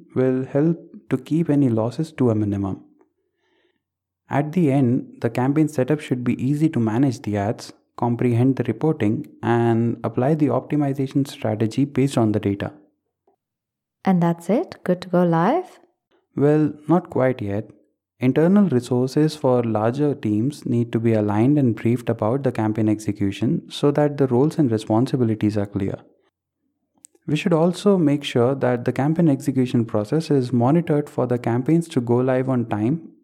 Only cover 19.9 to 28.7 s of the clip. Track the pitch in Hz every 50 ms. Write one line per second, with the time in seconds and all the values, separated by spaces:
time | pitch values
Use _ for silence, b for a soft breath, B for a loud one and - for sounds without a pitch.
19.9 | 123 139 147 147 139 143 - 110 104 104 113 143 - - - - 120 117 117 120
20.9 | 117 117 113 117 113 107 104 104 101 107 113 135 147 147 135 120 107 - - 113
21.9 | 120 131 - - 117 - 110 107 123 139 135 127 - - 110 107 107 117 110 107
22.9 | 107 107 - - 98 - 101 98 101 - 110 - - - - - - - - 143
23.9 | 143 147 147 147 143 139 139 127 123 120 139 156 - - 151 123 113 104 - -
24.9 | 107 113 127 - - 127 123 113 110 - - 104 104 107 101 101 - 98 98 98
25.9 | 92 - - _ _ _ _ _ _ _ _ _ _ _ _ _ _ _ _ _
26.9 | _ _ _ - _ _ - - 147 156 - 190 170 156 165 180 170 - - 208
27.9 | 196 185 160 143 143 147 143 - - 127 117 127 139 135 127 123